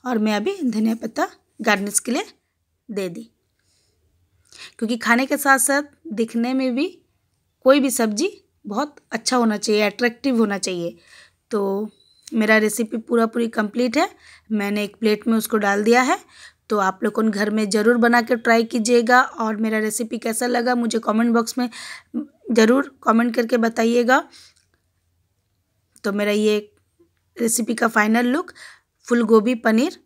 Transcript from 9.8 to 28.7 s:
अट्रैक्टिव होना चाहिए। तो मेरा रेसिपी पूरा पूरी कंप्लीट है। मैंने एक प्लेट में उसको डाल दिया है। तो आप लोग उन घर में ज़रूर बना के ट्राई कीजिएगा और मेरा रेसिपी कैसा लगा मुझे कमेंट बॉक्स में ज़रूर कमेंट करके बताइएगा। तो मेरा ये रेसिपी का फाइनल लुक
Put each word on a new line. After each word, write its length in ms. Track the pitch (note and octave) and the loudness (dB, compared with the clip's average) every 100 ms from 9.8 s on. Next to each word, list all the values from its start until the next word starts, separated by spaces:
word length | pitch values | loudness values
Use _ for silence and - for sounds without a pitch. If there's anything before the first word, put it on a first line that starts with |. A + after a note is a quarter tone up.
अट्रैक्टिव 560 | G#3 G3+ A#3+ A#3 C#4 A#3 | 0 0 -2 -2 -2 0
होना 200 | G#3+ G3 | 0 -2
चाहिए। 380 | F#3+ F3+ E3+ - _ - - _ _ | -4 -4 -6 -10 _ -20 -20 _ _
तो 400 | G#3+ G3 G3 G#3+ _ _ _ - | -4 -2 -4 -6 _ _ _ -6
मेरा 240 | A#3 G#3+ A3 | -2 4 4
रेसिपी 380 | G#3+ G#3+ A3 A#3 | 2 -2 -4 -6
पूरा 280 | - A#3 A3+ | -2 0 0
पूरी 220 | A#3 A#3 | -2 -4
कंप्लीट 460 | A3+ G#3+ A#3 B3 C4 | -4 -4 -2 -2 0
है। 120 | F#4 - - - _ | -4 -6 -20 -20 _
मैंने 340 | G#3+ G3+ G#3 | -4 -2 -4
एक 120 | G3+ - | -6 -2
प्लेट 300 | A3 G#3 A#3 | 0 0 0
में 80 | A3+ | -2
उसको 200 | G#3+ A3 | 0 -2
डाल 240 | G3+ G3+ | 0 0
दिया 180 | G#3+ A#3+ | 4 4
है। 160 | B3+ F4+ - - - _ _ | 4 -2 -6 -20 -20 _ _
तो 80 | G#3+ | 0
आप 220 | F#3+ F#3+ | 0 0
लोग 140 | G#3 A3 | -4 0
उन 120 | A3 | -2
घर 200 | G3+ G#3 | 0 -2
में 180 | G#3+ G#3 | -2 0
ज़रूर 260 | G#3 G#3+ A#3+ | 2 4 4
बना 240 | A#3 A#3+ | 4 2
के 140 | A#3 A#3+ | 2 -2
ट्राई 280 | A#3 A#3 | 2 2
कीजिएगा 560 | A#3 B3 G#3+ A#3+ A3+ B3 | 2 -2 2 2 6 4
और 340 | C4 - A3 G#3+ | 4 -2 -4 -2
मेरा 220 | A3 G#3+ | -2 -2
रेसिपी 400 | G#3+ G#3+ A3+ A#3 | -2 -4 -6 -6
कैसा 280 | A3+ A3 B3 | -6 -4 -2
लगा 280 | A#3+ A#3+ | 0 0
मुझे 240 | B3 A#3 A3+ | 0 0 -2
कमेंट 340 | A3 G#3+ A#3+ | 0 0 2
बॉक्स 240 | A#3 A3+ - | 2 0 -4
में 100 | B3 - - - _ - D4 _ G#4+ | -6 -8 -18 -18 _ -10 -10 _ 0
ज़रूर 420 | A3+ A3 C4 C#4 _ | 4 6 4 0 _
कमेंट 320 | - A3 A#3+ | 0 2 2
करके 220 | A#3 A3+ A#3+ | -2 0 0
बताइएगा। 640 | A3+ A3+ A3+ A#3+ A#3+ C4+ E4 - - _ _ _ _ _ _ _ _ _ _ _ _ _ _ _ | 0 0 2 2 2 2 0 -20 -20 _ _ _ _ _ _ _ _ _ _ _ _ _ _ _
तो 80 | G#3 | -6
मेरा 200 | G3+ G#3 | -4 -2
ये 240 | G#3 G#3+ G#3+ G#3 _ _ _ _ _ _ - | 0 2 0 -4 _ _ _ _ _ _ -4
रेसिपी 380 | A#3 A3+ A3+ | -2 -2 -4
का 140 | A3+ C4 | 0 0
फाइनल 360 | A3+ G#3+ A3+ B3 | 2 2 2 2
लुक 260 | C#4+ F#4 - - | -2 -4 -16 -20